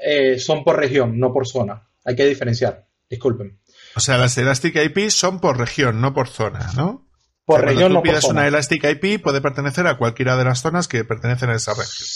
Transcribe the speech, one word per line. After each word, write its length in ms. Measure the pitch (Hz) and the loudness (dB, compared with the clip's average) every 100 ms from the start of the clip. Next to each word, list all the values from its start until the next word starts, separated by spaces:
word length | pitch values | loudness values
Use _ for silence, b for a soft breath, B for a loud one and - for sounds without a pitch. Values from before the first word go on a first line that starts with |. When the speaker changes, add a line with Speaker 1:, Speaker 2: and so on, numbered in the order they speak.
Speaker 1:
eh, 360 | 147 147 131 127 | 0 2 4 2
son 240 | 147 156 | 0 0
por 140 | 139 156 | 2 2
región, 420 | 143 135 117 113 | 2 2 0 0
no 120 | 127 | 0
por 160 | 131 127 | 0 -2
zona. 400 | 127 101 107 - _ | -2 -4 -6 -18 _
Hay 120 | 123 123 | -6 0
que 100 | 143 | 2
diferenciar. 600 | 135 120 113 117 - _ _ _ | 2 -2 -2 -2 -4 _ _ _
Disculpen. 520 | 117 135 117 98 - _ B B - | -6 -2 -4 -6 -18 _ B B -4
Speaker 2:
O 40 | |
sea, 180 | - 123 | 0 2
las 180 | 123 123 | 2 2
Elastic 380 | 131 131 170 160 | 0 0 0 0
I 120 | 151 | 0
P 220 | 170 214 | 0 0
son 280 | - 185 185 | 0 0 0
por 200 | 175 123 | 0 0
región, 420 | 120 - 131 113 | -2 0 0 2
no 100 | 131 | 0
por 140 | 139 123 | -2 -4
zona, 440 | - 110 92 87 127 | -4 -6 -4 -6 -2
¿no? 320 | 165 262 _ _ _ _ - | -2 -4 _ _ _ _ 2
Speaker 1:
Por 100 | 151 | 4
Speaker 2:
O 80 | |
sea, 20 | 143 | 4
cuando 140 | 123 | 4
Speaker 1:
región, 60 | 185 | 4
Speaker 2:
tú 40 | |
Speaker 1:
no 60 | 180 | 4
por 80 | 170 | 2
Speaker 2:
pidas 120 | 151 | 2
Speaker 1:
zona. 160 | 143 151 | 2 2
Speaker 2:
una 60 | 143 | 2
Elastic 340 | 147 139 160 | 2 0 0
I 120 | 147 147 | 0 0
P, 240 | 190 208 | 0 -2
puede 200 | - 139 | 0 -2
pertenecer 480 | 139 131 139 131 175 | -2 -4 -4 -2 0
a 100 | 127 | 0
cualquiera 380 | 117 113 127 127 | -2 0 0 2
de 80 | |
las 180 | 127 123 | 2 0
zonas 280 | 160 170 170 | -2 -2 -2
que 160 | 117 110 | -4 -4
pertenecen 440 | 110 117 123 127 | -4 -2 -2 -2
a 60 | 113 | -2
esa 180 | 110 | -2
región, 340 | 107 117 - - | -4 -6 -10 -10